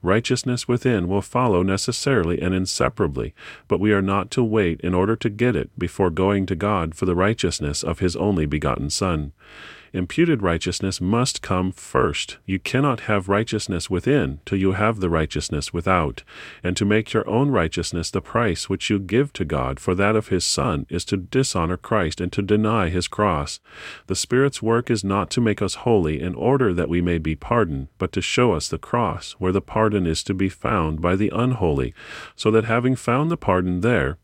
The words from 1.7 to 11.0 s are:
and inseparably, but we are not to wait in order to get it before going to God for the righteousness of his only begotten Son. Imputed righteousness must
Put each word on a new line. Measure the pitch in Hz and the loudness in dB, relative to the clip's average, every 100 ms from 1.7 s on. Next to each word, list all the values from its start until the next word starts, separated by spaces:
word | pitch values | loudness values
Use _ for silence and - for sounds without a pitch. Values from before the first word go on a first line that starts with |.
| 95 - 117 - 131 85 87 | 0 -2 -4 0 2 2 0
and | 90 | 0
inseparably, | 95 95 - - - 90 65 53 - - - _ | 0 -2 0 -2 2 -2 0 -6 -8 -20 -20 _
but | 82 | 0
we | 104 | 4
are | 101 | 4
not | 95 98 92 | 4 0 -2
to | - | 0
wait | 117 107 92 78 | 2 2 2 0
in | 85 | 0
order | 90 98 110 | 2 2 2
to | 117 | -2
get | 104 120 98 | 0 0 0
it | 62 - | -4 -6
before | 87 - 95 | -8 0 0
going | 80 95 101 95 | 2 2 2 0
to | 92 | -2
God | 101 104 82 | 0 0 -2
for | 85 92 | -2 -2
the | 87 | 2
righteousness | 95 117 90 - 73 71 | 2 2 -2 -2 -4 -4
of | - 82 | -4 -2
his | 92 85 | -2 0
only | 101 95 78 | 0 2 0
begotten | 73 73 64 73 | 0 -2 -2 -4
Son. | - 95 82 73 - - - - - - - | -2 -2 -2 -4 -12 -20 -20 -20 -20 -10 -6
Imputed | 92 - 170 143 | -4 0 2 2
righteousness | 95 85 - 87 95 | 2 0 -2 -2 -4
must | 92 | -2